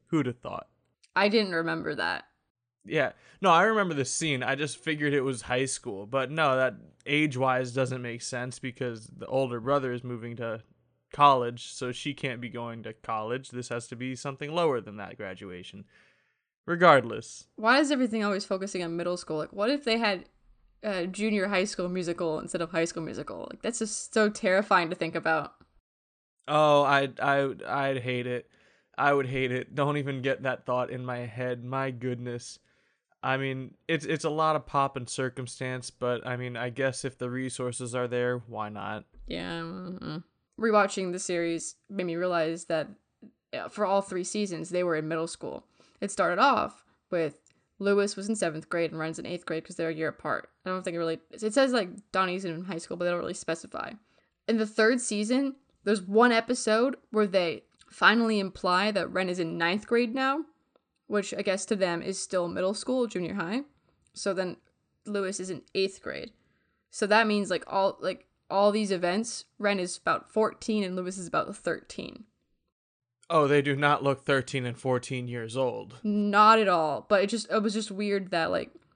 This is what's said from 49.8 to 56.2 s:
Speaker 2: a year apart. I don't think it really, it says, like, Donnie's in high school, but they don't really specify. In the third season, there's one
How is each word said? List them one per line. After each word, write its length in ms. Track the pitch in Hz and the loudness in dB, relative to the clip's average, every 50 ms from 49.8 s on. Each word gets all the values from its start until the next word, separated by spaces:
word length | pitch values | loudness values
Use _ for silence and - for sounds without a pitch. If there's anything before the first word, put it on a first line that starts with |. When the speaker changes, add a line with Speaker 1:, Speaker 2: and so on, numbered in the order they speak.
| 165 160 | -4 -4
Speaker 2:
a 40 | 165 | -2
year 160 | 156 160 151 | -2 -2 -4
apart. 400 | - - - 151 123 - - - _ _ - | -4 -4 -4 -4 -4 -4 -4 -8 _ _ -8
I 60 | 185 | -6
don't 140 | 185 185 180 | -6 -4 -4
think 120 | 190 170 | -4 -4
it 40 | 170 | -2
really, 200 | 165 165 165 - - _ | -2 -2 -2 -4 -6 _
it 220 | - - 214 214 208 | -10 -6 -4 0 4
says, 200 | 277 269 262 247 | 4 4 6 4
like, 160 | 233 185 180 170 - - _ | 2 0 -2 -4 -12 -10 _
Donnie's 340 | - 190 185 180 180 190 190 | 0 0 2 2 0 -2 -4
in 200 | 175 160 160 185 | -4 -6 -6 -6
high 120 | 190 180 165 | -6 -6 -6
school, 200 | - - 180 175 | -6 -6 -6 -2
but 80 | 175 | 0
they 60 | 175 | 0
don't 80 | 175 175 | 0 0
really 140 | - 175 185 | -2 -4 -6
specify. 600 | - - - 165 165 - - - - - - - - _ _ _ _ _ _ _ _ _ - | -6 -4 -4 -4 -4 -6 -8 -8 -8 -8 -8 -10 -14 _ _ _ _ _ _ _ _ _ 0
In 100 | 226 220 | 0 2
the 100 | 220 214 | 0 0
third 340 | - - 214 220 262 247 | 2 4 6 6 4 4
season, 540 | - - 214 208 208 220 254 269 277 269 269 - _ _ _ _ - | 0 -2 -2 -2 0 2 2 2 2 0 -2 -8 _ _ _ _ 0
there's 180 | 196 220 196 | 0 0 0
one 300 | 180 185 202 220 | 0 2 6 8